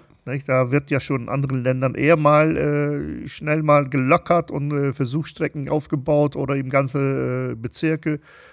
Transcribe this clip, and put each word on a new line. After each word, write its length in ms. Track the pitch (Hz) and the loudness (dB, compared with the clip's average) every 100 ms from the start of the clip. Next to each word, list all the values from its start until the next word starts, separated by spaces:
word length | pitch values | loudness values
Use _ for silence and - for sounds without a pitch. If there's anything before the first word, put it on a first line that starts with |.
| - _ - | -6 _ -8
Nicht? 220 | 135 139 | -6 0
Da 240 | 127 127 | 2 4
wird 180 | 143 143 | 0 0
ja 120 | 139 | -2
schon 220 | - 135 | -2 -4
in 60 | 117 | -2
anderen 340 | 135 139 131 | -2 -2 0
Ländern 320 | 123 127 131 135 | 0 0 0 0
eher 200 | 147 165 | 4 4
mal, 400 | 147 151 156 160 | 6 4 4 2
äh, 720 | 147 147 147 147 147 - 147 | 0 0 -2 -4 -6 -10 -12
schnell 340 | - 151 156 | -10 -4 -2
mal 280 | 151 147 139 | 4 4 4
gelockert 600 | 139 131 165 - 175 165 | 0 2 2 4 0 0
und, 200 | 147 143 | -4 -2
äh, 220 | 147 139 | -2 -2
Versuchsstrecken 760 | 135 131 143 151 - 156 151 139 | -2 -2 -2 -6 -6 -6 -6 -2
aufgebaut 720 | 151 147 151 131 147 147 139 | -2 -2 -4 0 2 2 0
oder 180 | 135 139 | -2 -2
eben 140 | 131 | 0
ganze, 840 | 139 135 143 139 135 127 127 127 | 0 0 0 0 0 -2 -2 -4
äh, 40 | 117 | -6
Bezirke 680 | 120 - 160 156 160 147 _ - - | -8 -4 -2 0 -2 -4 _ -20 -20